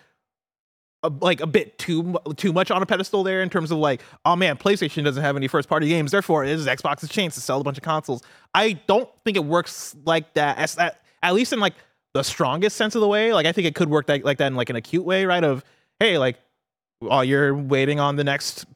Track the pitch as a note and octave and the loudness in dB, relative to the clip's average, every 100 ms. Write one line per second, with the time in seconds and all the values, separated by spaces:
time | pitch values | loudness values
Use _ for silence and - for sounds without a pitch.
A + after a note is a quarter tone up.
0 | _ _ _ _ _ _ _ _ _ _ | _ _ _ _ _ _ _ _ _ _
1 | D#3+ C#3 F3+ E3 D#3+ F3+ D3+ - - E3 | -6 -2 0 0 0 0 0 -8 -4 -2
2 | F3 E3+ D3+ C#3+ G3+ E3+ F#3+ F#3+ F#3+ F#3+ | -2 -4 -6 -4 0 0 2 0 0 -2
3 | F#3+ G3+ F#3+ F#3+ F#3 F#3 D#3+ D#3+ D3+ B2 | 0 -2 0 0 -2 -2 -2 0 0 0
4 | - - D#3+ F3 F3+ C#3 G3 G3+ D#3 D#3+ | -6 -4 0 2 2 2 0 0 -2 -2
5 | D3 C3+ D3 C#3 C3+ D#3 C3 D#3 D3+ E3 | -2 0 -2 -2 -2 -2 0 0 2 0
6 | C#3+ G3 F#3+ D#3 C3+ D#3+ D3 C3 D3+ C#3+ | 0 0 2 0 0 -2 -2 -2 -2 -4
7 | D#3 A3 F3 - - C3+ D3 C#3 E3 D#3 | -6 -4 -4 -4 -4 -2 -4 -6 -4 -4
8 | C#3 B2 - - _ F#3 A3 F3 - G#3 | -4 -8 -10 -20 _ 0 0 0 0 0
9 | B3+ _ A3+ G3 D3 E3+ - - - D#3 | 0 _ -4 -2 0 0 -2 -8 -16 -8
10 | D3+ E3 D#3 D3+ D3 C3 D#3 - E3+ - | -2 0 0 -2 0 0 -2 0 -2 -4
11 | _ _ F3 G3+ B3+ B3 G3 - _ _ | _ _ 2 2 2 0 -2 -2 _ _
12 | _ C3+ C3+ - C#3+ D#3 G#3 - G#3+ A#3 | _ -4 -2 -2 -2 0 -2 0 -2 2
13 | G#3 G#3 A3+ G3+ D#3 E3+ E3+ D3 D#3+ D3+ | 2 2 2 2 2 2 0 0 0 2
14 | C#3+ C#3+ B2+ C#3 C#3 B2+ A#2+ A#2+ - E3+ | 2 0 0 0 0 -2 -4 -6 -4 -4
15 | F3 F#3+ F#3+ F3 D#3 C3 - _ _ - | 0 0 2 2 2 0 -6 _ _ 0
16 | A3 E3 C3 A#2+ _ _ _ _ _ _ | 2 2 0 -2 _ _ _ _ _ _
17 | A2+ C#3 C3 C#3 C#3+ C#3+ C#3 C#3 C3+ D3 | 0 2 4 4 2 0 0 2 2 2
18 | C#3+ C#3+ C#3 C#3 - - - | 0 0 0 -2 -4 -12 -16